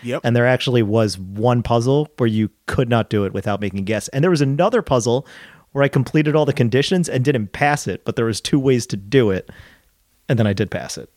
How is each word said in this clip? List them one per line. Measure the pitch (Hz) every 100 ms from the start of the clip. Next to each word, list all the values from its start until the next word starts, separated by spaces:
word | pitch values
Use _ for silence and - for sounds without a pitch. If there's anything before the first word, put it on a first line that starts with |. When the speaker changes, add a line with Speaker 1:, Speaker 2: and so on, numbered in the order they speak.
Speaker 1:
Yep. | 123 123
Speaker 2:
And | 120
there | 117 123
actually | 127 - 123
was | 104 113 107 90
one | 95 101 120 123
puzzle | - 120 120 143 151 -
where | 117
you | 110 107 _ -
could | - 123
not | 117 104
do | 107
it | 98
without | 98 104 101
making | 101 98
a |
guess. | 95 107 -
And | 135
there | 175
was | 165
another | 139 143 190 240
puzzle | - 127 117 120 - - - - _
where | 139
I | 139
completed | 139 123 156 151
all | 151
the | 147
conditions | - 120 127 139 185 160
and | 127
didn't | 123 131 101
pass | - 147 147 -
it, | 90
but | - 120
there |
was | 113 107
two | - 151
ways | 135 127 -
to | 104
do | 98 135 110
it. | 92 - - - _ _ _ _ _ -
And | 127
then | 107
I |
did | 98 101
pass | - 67 -
it. | -